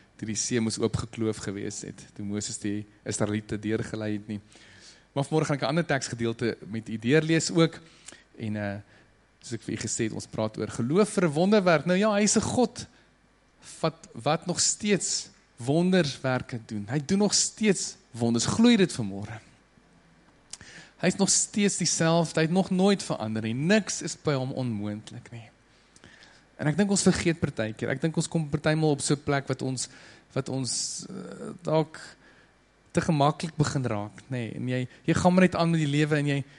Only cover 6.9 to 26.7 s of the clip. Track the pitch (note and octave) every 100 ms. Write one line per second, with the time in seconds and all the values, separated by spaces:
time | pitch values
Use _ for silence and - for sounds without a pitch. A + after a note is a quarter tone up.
6.9 | A2 A#2 D#3 D#3+ E3 - F3+ D#3+ - -
7.9 | - - - _ - A2 G#2+ G2+ G2+ -
8.9 | - _ _ _ _ - A#2 - - A#2
9.9 | - A2 G#2+ - - G#2+ - G#2+ - A#2
10.9 | F3 G#3+ - F3 C#3+ F#3+ G#3+ F3+ D#3 E3
11.9 | F3+ G#3+ G3+ G#3+ A3+ - B3 A#3 - -
12.9 | _ _ _ _ _ _ _ - - D#3+
13.9 | - - A2+ C3 E3 - - - - G#3
14.9 | F#3+ - - - - _ - B2 D#3+ F3+
15.9 | F#3 D3+ - C3 B2+ - A#2+ A2+ G#2 G#2
16.9 | D3 C3+ G3 G#3 - - - G#3+ F3+ -
17.9 | - _ A2+ A#2 A#2 - - A#3+ A3+ F3
18.9 | - G2+ G2 G#2+ A2+ - _ _ _ _
19.9 | _ _ _ _ _ _ - - - -
20.9 | - F#3 F#3 F#3+ - - G#3+ G3+ - E3+
21.9 | - E3 E3+ D#3+ E3 D#3+ F#3 F#3 F#3 G3
22.9 | G3 - D3 A2 A2 A2 B2 D#3+ G#3+ -
23.9 | - - - D#3+ C3+ C3 - B2+ G#2 G#2
24.9 | G#2+ - A#2+ - A#2 A2 _ _ _ _
25.9 | _ - - - - _ - D3